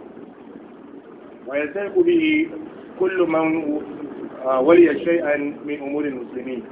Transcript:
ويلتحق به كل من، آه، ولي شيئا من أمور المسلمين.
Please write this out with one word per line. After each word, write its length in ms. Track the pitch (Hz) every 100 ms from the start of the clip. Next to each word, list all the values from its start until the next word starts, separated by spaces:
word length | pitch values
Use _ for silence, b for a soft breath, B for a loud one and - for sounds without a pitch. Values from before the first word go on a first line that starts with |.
| - - - - - - - - - - - - - - -
ويلتحق 500 | 277 151 392 403 381
به 500 | 339 339 311 311 320 - - - - -
كل 260 | 185 185 170
من، 500 | 160 160 160 151 151 - - - - - - 131
آه، 140 | 131
ولي 380 | 139 175 165 139
شيئا 320 | 170 170 151 147 143 135 143
من 100 | 147
أمور 220 | 139 147
المسلمين. 580 | 147 127 117 127 127 123 -